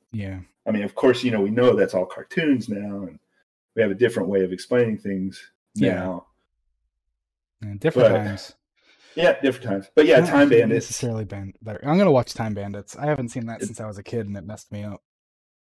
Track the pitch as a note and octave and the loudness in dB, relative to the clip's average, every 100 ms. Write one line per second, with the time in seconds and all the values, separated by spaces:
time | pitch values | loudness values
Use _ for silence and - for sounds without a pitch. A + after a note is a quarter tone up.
0 | _ A2+ F#2+ F#2+ - _ A2+ G#2 G#2 - | _ -10 -8 -10 -16 _ -4 -4 -4 0
1 | B2+ A#2+ B2 G#2+ G2+ A2+ B2 G#2 F#2 F#2 | 2 2 0 0 0 2 4 4 2 0
2 | F#2 - - F3+ D#3 B2 G#2+ G#2 G#2 G2+ | -4 -8 -8 -2 0 0 -2 -8 -8 -10
3 | F2+ - _ _ _ _ _ A2 G#2 G2 | -12 -16 _ _ _ _ _ -2 0 2
4 | A#2 - F2 G2 F#2 F#2 - B2 A2+ G2+ | 0 0 0 0 0 -4 -2 0 0 -2
5 | G2+ F#2+ F#2+ - - _ _ G#2+ B2+ F#2 | -6 -6 -6 -10 -20 _ _ -2 0 0
6 | F2 - - _ _ _ _ _ _ _ | -4 -8 -14 _ _ _ _ _ _ _
7 | _ _ _ _ _ _ G#2 G2+ D#3 B2 | _ _ _ _ _ _ -12 -4 -2 4
8 | A2 A2 G#2 G2 - _ _ _ _ _ | 4 4 -2 -6 -12 _ _ _ _ _
9 | _ - - - C3+ A#2 A#2 G2 - - | _ 2 2 4 0 -2 -4 -6 0 4
10 | D#3+ E3 F3 C#3+ C#3+ A#2 A2+ A2+ - - | 6 6 6 4 6 6 4 0 -2 -6
11 | A#2+ A2 G#2 G2+ G2 - A2 G#2 C#3 F3+ | -6 -6 -8 -10 -12 -14 -14 -8 0 2
12 | F#3+ C3 - - A2 G2+ G2+ G2+ - - | 4 4 2 -4 -6 -6 -8 -10 -14 -6
13 | D3 C#3+ A#2+ B2+ A2+ A2+ A2+ - A2 G#2 | -4 -4 -4 -8 -10 -8 -10 -10 -12 -14
14 | - A#2+ G2+ G2+ G2+ G#2+ - G#2 G#2 G2 | -8 -6 -6 -10 -12 -16 -14 -12 -12 -14
15 | _ _ _ _ _ _ _ | _ _ _ _ _ _ _